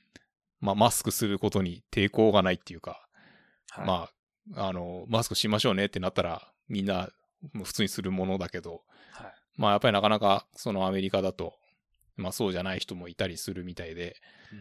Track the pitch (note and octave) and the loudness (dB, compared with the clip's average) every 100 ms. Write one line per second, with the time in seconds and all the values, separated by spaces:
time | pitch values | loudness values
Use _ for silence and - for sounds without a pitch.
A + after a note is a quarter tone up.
0 | _ - _ _ _ - G2+ G2+ A#2+ - | _ -20 _ _ _ -6 0 6 6 4
1 | G#2 - G#2+ G2 G2+ G2+ F2+ F2 - A2 | -2 -2 0 0 0 2 -2 -4 -4 0
2 | G2+ - A2 G2 F#2 F2+ - E2+ - - | 2 6 6 8 4 0 -6 -16 -14 -16
3 | _ _ - _ _ _ - - F#2+ F2 | _ _ -20 _ _ _ -20 -6 -2 -2
4 | E2 _ _ _ - A2+ F#2+ F2+ F2 F2+ | -2 _ _ _ -14 -6 -4 -4 -6 -10
5 | A2+ A2+ - F#2+ G#2+ G#2+ B2+ F#2+ G2+ G2 | -2 -2 0 -2 0 2 2 2 0 -2
6 | F#2 - F2 D#2+ - _ - G2+ G2 F#2 | -4 -2 -2 -4 -10 _ -8 -4 -2 -2
7 | F#2 _ _ _ D#3+ G#2+ F#2 - G2 - | -4 _ _ _ -14 -12 -8 -2 -2 -2
8 | F#2 F#2+ F#2+ F#2+ E2+ F2+ E2 E2 _ - | -4 -2 -2 -2 -4 -10 -10 -14 _ -20
9 | - - - - _ - G#2+ G2+ B2 G2+ | -20 -20 -20 -20 _ 0 4 4 4 4
10 | G#2 G#2+ G2+ G2 - - A#2+ G2 F#2 F#2+ | 4 4 4 4 0 -10 -4 0 0 0
11 | F#2+ G2 F#2+ F#2 E2 - _ _ _ _ | 0 0 0 -4 -10 -12 _ _ _ _
12 | _ - F#2+ - G2+ F2+ F#2+ F#2 - F2+ | _ -8 -6 -2 -2 -2 -4 -6 -8 -10
13 | F2 - F#2+ E2 - F2+ F2+ F2 E2+ E2 | -10 -6 -6 -4 -8 -8 -8 -10 -10 -8
14 | F2 - - - - G#2 | -10 -10 -20 -20 -20 -20